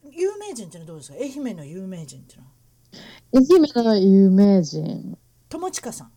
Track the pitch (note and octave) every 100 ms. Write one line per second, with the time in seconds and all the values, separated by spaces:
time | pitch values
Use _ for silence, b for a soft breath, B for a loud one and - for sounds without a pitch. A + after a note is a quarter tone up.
0 | C#4+ D#4 F#4 G4+ G#4 B3+ F#3 E3+ E3 D#3+
1 | C3+ F#3 C#4 C4 C4 F3+ C#3+ F3 F#3+ F3+
2 | D3+ C3 - _ _ _ _ _ _ B
3 | B B _ B3+ C4+ F4+ D4+ - A#3 G#3+
4 | F#3+ G3 G3 F#3+ G3+ G3 D#3 D#3 D#3 -
5 | - - _ _ _ D#4 F#4 - A#3+ A3+
6 | A#3